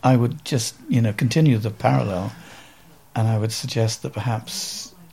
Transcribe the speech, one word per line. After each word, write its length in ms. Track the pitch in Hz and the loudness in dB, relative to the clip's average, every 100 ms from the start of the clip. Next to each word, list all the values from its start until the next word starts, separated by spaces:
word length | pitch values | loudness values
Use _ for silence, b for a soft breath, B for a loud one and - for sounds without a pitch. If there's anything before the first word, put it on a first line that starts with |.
I 100 | 127 | 2
would 300 | 127 120 - | 4 2 -2
just, 320 | - 131 113 - - | -4 -4 -4 -8 0
you 120 | 127 | 2
know, 100 | 113 | 2
continue 460 | 101 123 160 156 113 | 2 0 4 4 4
the 120 | 107 | 0
parallel, 600 | - 127 135 110 90 98 - b b b b b b _ 120 | 0 2 2 0 -2 -6 -10 b b b b b b _ -2
and 100 | 110 | 0
I 120 | 110 | 2
would 140 | 110 | 0
suggest 500 | - 127 117 110 - | -4 -4 0 0 -2
that 100 | - | -8
perhaps, 800 | - 113 113 - - - - - - - | -4 -4 -4 -6 -10 -10 -10 -14 -18 -20